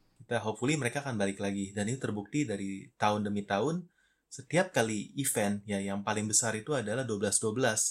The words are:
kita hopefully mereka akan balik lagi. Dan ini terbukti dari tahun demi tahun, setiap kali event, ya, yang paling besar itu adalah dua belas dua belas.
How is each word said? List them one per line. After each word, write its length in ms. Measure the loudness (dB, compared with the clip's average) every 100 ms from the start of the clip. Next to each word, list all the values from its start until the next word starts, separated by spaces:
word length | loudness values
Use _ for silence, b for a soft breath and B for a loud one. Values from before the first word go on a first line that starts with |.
| _ -20
kita 180 | -4 -2
hopefully 340 | -2 0 0 2
mereka 240 | 0 -2
akan 140 | -2 0
balik 220 | 0 0
lagi. 320 | -2 -2 -4
Dan 140 | -2 -2
ini 100 | -2
terbukti 440 | -2 -4 -2 -2
dari 460 | 0 -2 -4 -8 -10 0
tahun 260 | 2 2
demi 180 | 0 -2
tahun, 420 | 0 0 2 -2 -6 b b b b
setiap 420 | -18 0 2 2
kali 420 | 2 2 0 -4 -4
event, 460 | 0 2 2 0
ya, 140 | -2 -2
yang 220 | 0 -2
paling 240 | -2 0 2
besar 260 | 2 2
itu 200 | 0 -2
adalah 280 | -2 0 -2
dua 140 | -2 0
belas 180 | 2 2
dua 160 | 0
belas. 260 | 2 2 2 0